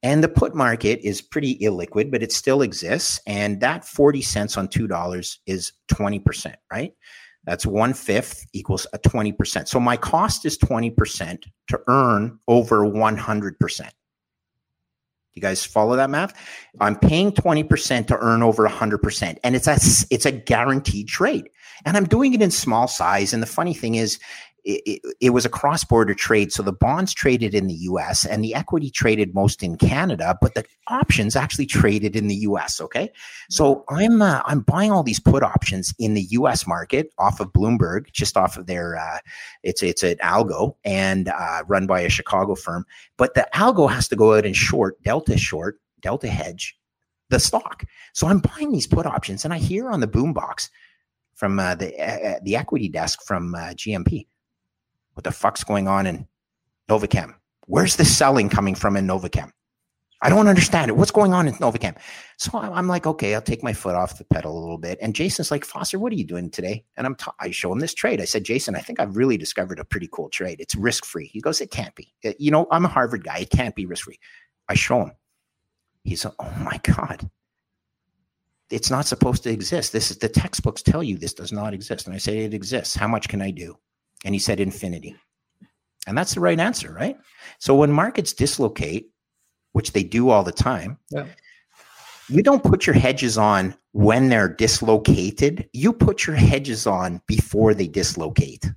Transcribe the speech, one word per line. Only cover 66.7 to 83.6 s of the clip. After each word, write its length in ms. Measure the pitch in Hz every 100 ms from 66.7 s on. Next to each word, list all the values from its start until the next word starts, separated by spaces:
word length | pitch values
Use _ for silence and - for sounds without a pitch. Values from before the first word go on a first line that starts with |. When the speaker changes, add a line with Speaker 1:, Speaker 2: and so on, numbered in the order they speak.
| 110 _ -
Speaker 1:
And 100 | 127
I'm 80 |
t-, 160 | 135 - -
I 140 | -
show 200 | - 92
him 60 | 104
this 160 | 160
trade. 260 | - - 117
I 40 |
said, 180 | - 113
"Jason, 320 | 95 123 -
I 60 | 90
think 180 | - 120
I've 180 | 107 98
really 200 | 131 110
discovered 420 | 78 - 92 90
a 60 |
pretty 240 | - 101 85
cool 200 | - 78
trade. 300 | - 90 78
It's 140 | -
risk-free." 520 | 113 110 117 - 85 71
He 120 | 107
goes, 200 | 156 151
"It 100 | -
can't 240 | - 101
be. 180 | - - _
Uh, 80 | 110 98
you 100 | 147
know, 160 | 151 170
I'm 120 | -
a 40 | 180
Harvard 340 | - 120 117
guy. 160 | 80 80
It 120 | 92
can't 260 | - 123 -
be 100 | 92
risk-free." 320 | 85 - - _ - _ _ -
I 60 |
show 280 | - - 123
him. 100 | 95 - _ _ _ _ _ _ _ _
He's 220 | - 90
like, 100 | 104 -
"Oh 140 | 92 -
my 220 | - -
God. 480 | - - - - - _ _ _ _ _ _ _ _ _ _ _ _ _ _
It's 220 | 113 -
not 160 | 131 143
supposed 380 | - 127 120
to 60 | 123
exist. 420 | 107 95 170 -
This 180 | - -
is, 80 | -
the 100 | 113
textbooks 540 | - - - 117 -
tell 220 | - 156
you 140 | 156 90
this 160 | 85
does 180 | - 85
not 200 | 104 107
exist." 340 | 98 101 110 -
And 80 | 95
I 20 |
say, 200 | - 107
"It 140 | 110
exists. 440 | 107 95 123 - -
How 100 | 104
much 220 | 113 -
can 120 | 101
I 120 | 98
do?" 260 | 87